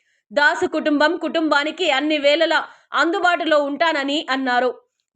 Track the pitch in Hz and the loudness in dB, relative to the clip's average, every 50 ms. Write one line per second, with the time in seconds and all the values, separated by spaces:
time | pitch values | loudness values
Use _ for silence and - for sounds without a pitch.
0 | _ _ _ _ _ _ 208 285 285 302 349 349 370 - - 311 - 311 302 285 | _ _ _ _ _ _ -2 2 2 2 2 2 -4 -2 -2 -2 -2 0 2 2
1 | 294 311 349 339 330 302 240 330 320 302 302 277 285 302 302 - 370 320 262 262 | 2 2 0 -2 -6 -4 -2 -2 0 2 0 0 0 -2 -4 -2 -2 0 0 0
2 | 294 302 311 302 277 285 294 320 320 330 320 285 220 - - _ _ _ - 247 | 0 0 -2 2 2 2 2 2 2 0 0 -2 -2 -4 -14 _ _ _ -2 0
3 | 285 330 339 403 359 349 349 320 339 320 311 294 294 277 285 277 339 330 311 285 | 0 0 0 0 2 2 2 2 0 2 2 2 2 0 -2 0 0 0 0 0
4 | 269 277 285 311 - - 262 269 262 254 247 247 254 247 - - _ _ _ _ | -2 -2 -4 -4 -2 -4 -4 -4 -2 0 0 0 0 0 -4 -6 _ _ _ _
5 | _ _ _ | _ _ _